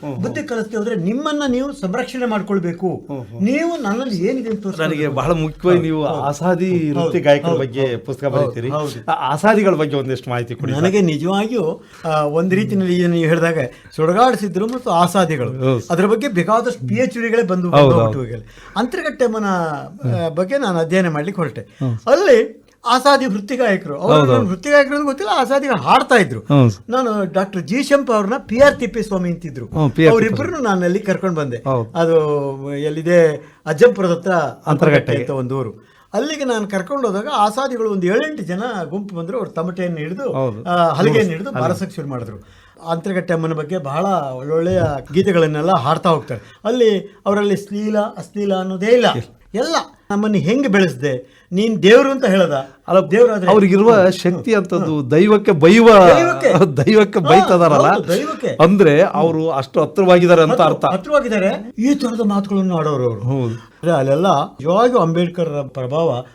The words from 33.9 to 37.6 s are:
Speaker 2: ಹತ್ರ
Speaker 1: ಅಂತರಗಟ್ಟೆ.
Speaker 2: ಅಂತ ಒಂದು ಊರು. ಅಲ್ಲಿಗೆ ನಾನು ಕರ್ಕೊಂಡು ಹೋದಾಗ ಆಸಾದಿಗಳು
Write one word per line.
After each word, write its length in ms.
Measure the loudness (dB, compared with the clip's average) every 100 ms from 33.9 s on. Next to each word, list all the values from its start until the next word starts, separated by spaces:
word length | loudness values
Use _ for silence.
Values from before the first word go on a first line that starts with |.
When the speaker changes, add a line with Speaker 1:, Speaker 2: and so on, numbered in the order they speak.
| 4 0
Speaker 2:
ಹತ್ರ 220 | -2 0 -2 -2 -4 -4
Speaker 1:
ಅಂತರಗಟ್ಟೆ. 500 | 0 2 2 2 -4
Speaker 2:
ಅಂತ 140 | -4
ಒಂದು 280 | -6 -4 -6
ಊರು. 280 | -6 -12 _ _ _
ಅಲ್ಲಿಗೆ 300 | -6 -4 -4
ನಾನು 240 | -4 -4 -4
ಕರ್ಕೊಂಡು 400 | -6 -6 -4 -4
ಹೋದಾಗ 200 | -4 -4
ಆಸಾದಿಗಳು 580 | -2 -2 -2